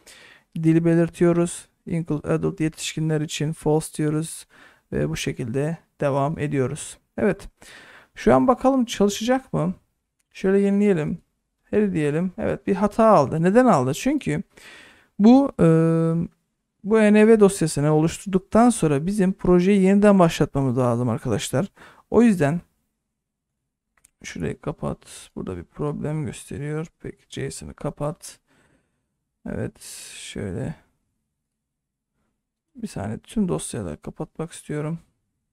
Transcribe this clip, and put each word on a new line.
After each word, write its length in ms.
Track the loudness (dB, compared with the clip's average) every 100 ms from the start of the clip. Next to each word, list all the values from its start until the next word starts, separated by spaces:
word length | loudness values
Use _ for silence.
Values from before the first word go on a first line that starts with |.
| _ -20 -20 -20 _ -2
Dili 300 | 2 2 4
belirtiyoruz. 840 | 2 2 2 2 2 0 -4 -18 _ -8
Include 420 | -6 -4 -6 -2
adult, 320 | -2 -2 -4
yetişkinler 640 | -6 -6 -10 -6 -2 -2
için 320 | -4 -6 -6
false 400 | -4 -2 -2 -2 -6
diyoruz 500 | -4 -4 -6 -12 -20 _ -20 _ -10
ve 180 | -6 -4
bu 60 | -4
şekilde 640 | -8 -8 -6 -4 -4 -6 _ -6
devam 380 | -4 -2 -2 -4
ediyoruz. 580 | -4 -4 -4 -6 -14 -18 _ -4
Evet. 320 | -4 -4 -10 _ -20 -20 -20 -20 _ -4
Şu 200 | 2 4
an 120 | 4
bakalım 380 | 2 2 0 0
çalışacak 680 | 0 0 0 -2 -4 -4
mı? 200 | -4 -4 -6 _ _ _ _ _
Şöyle 280 | -6 0 2
yenileyelim. 580 | 2 2 2 2 -2 -8 _ _ _ _ _
Hadi 220 | 0 0
diyelim. 380 | 0 -2 -2 -4 -4
Evet, 300 | -6 -4 -4
bir 80 | -2
hata 300 | 0 2 4
aldı. 380 | 6 4 2
Neden 220 | 2 4 4
aldı? 280 | 4 2
Çünkü 500 | -2 -2 -2 -2 -6 -6 _ -20 -20 -20 _ _ 4
bu, 320 | 6 6 4 2
e, 60 | 4 4 4 2 0 -2 -6 _ _ _ _ _
bu 140 | -2 2
N 300 | 6 6 8
V 120 | 8
dosyasını 540 | 6 4 -2 0 2
oluşturduktan 760 | 2 2 -2 -4 -4 0 4 4
sonra 360 | 4 0 0 -2
bizim 280 | 0 0
projeyi 480 | 0 2 4 4 4
yeniden 380 | 4 4 6 6
başlatmamız 580 | 4 2 -2 -2 -2 0
lazım 320 | 0 0 -2
arkadaşlar. 580 | -2 -4 -4 -4 -4 -6 _ -20 _ -2
O 120 | 2
yüzden 400 | 4 2 0 -2 -8 _ _ _ _ _ _ _ _ _ _ _ _ _ _ _
şurayı 380 | -16 -10 -10 -8
kapat. 680 | -12 -8 -8 -10 -14 -20 -18 -14
Burada 220 | -12 -12
bir 60 |
problem 640 | -12 -10 -8 -6 -8 -6 -8
gösteriyor. 600 | -10 -14 -12 -10 -10 -12 _
Peki 260 | -18 -18 _
J 220 | -12 -12
S'ini 220 | -12 -16
kapat. 680 | -12 -12 -8 -10 -10 -16 -20 _ _ _ _ _ _ _ _ _ _ -12
Evet, 320 | -10 -10 -12 -20 -20 -20 -18
şöyle. 600 | -16 -12 -10 -8 -10 -12 _ _ _ _ _ _ _ _ _ _ _ _ _ _ _ _ _ _ _ -14
Bir 120 | -12
saniye, 300 | -8 -8 -10
tüm 300 | -8 -4 -2
dosyaları 540 | -4 -6 -10 -10 -12
kapatmak 500 | -14 -14 -14 -12 -14
istiyorum. 480 | -14 -10 -8 -8 -10 _ _ _ _ _